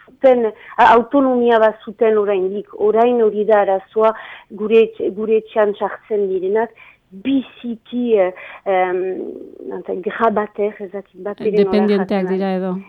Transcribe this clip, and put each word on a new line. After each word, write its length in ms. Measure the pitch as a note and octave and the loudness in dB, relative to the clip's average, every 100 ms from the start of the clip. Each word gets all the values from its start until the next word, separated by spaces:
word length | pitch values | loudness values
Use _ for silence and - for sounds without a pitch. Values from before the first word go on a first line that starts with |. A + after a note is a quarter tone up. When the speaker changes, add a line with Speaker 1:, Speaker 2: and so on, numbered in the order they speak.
Speaker 1:
zuten, 440 | - _ C4+ B3+ A3 - - - | -20 _ 4 4 2 -4 -10 2
a, 140 | B3 | 4
autonomia 680 | A#3 A#3 C#4+ C4 B3 A#3+ A3+ | 4 2 2 2 2 2 4
bat 200 | A3 G#3+ | 2 0
zuten 360 | - G3 A3+ G#3+ | -10 0 2 2
oraindik. 520 | G3+ G3 F#3 G3+ F#3+ | 0 0 -2 -6 -10
Orain 480 | - G#3 A3 A#3+ A#3+ | -2 0 4 2 4
hori 220 | A3 G#3 | 2 0
da 180 | G#3 G#3 | 2 2
arazoa 520 | G3 F#3+ - A3 A3 A3 - - - | 2 -2 -2 0 0 0 -10 -20 -18
gure 340 | G3 G#3 A3+ A3 | -8 2 4 4
etxe-, 240 | - - | 0 -6
gure 240 | G3 G#3+ A3 | -4 -2 -2
etxean 320 | A3 A3+ G#3 | 0 0 0
sartzen 540 | G3+ G3 - - G#3+ G3 | 0 -6 -6 -6 -4 -2
direnak, 400 | F#3 F#3 G#3+ A3+ - - _ _ | -2 -2 -2 -2 -8 -20 _ _
biziki, 1080 | F#3+ B3+ C4+ - - A#3+ A3 - A#3+ A#3+ G#3+ | -10 -2 -2 -4 -12 -12 -12 -10 -6 0 2
eh, 140 | F#3 F#3 - - | 2 -2 -16 -12
em, 600 | G3+ F#3 F#3 F#3 F#3+ F#3 - - - - - | -4 -2 0 -2 -4 -6 -10 -14 -18 -18 -14
nanta, 260 | F#3 F#3 | -12 -8
grabater, 800 | F#3+ F#3 - A3+ G#3+ G#3 - G#3 G#3 | -8 -8 -2 0 0 -4 -4 -6 -6
ez 100 | G3 | -12
dakit 300 | G3+ - F3+ | -14 -16 -14
bat 180 | G3 G3+ | -12 -6
ere 100 | A3 | -2
nola 120 | G#3 | 0
Speaker 2:
Dependienteak 600 | G3 G#3 G#3 G3+ F#3+ G3+ | 2 2 2 0 -2 -2
Speaker 1:
jaten 80 | F#3 | -2
Speaker 2:
dira 160 | F#3+ G3 | -2 -2
Speaker 1:
den. 60 | F#3 | -4
Speaker 2:
edo. 140 | F#3 F#3 | -4 -6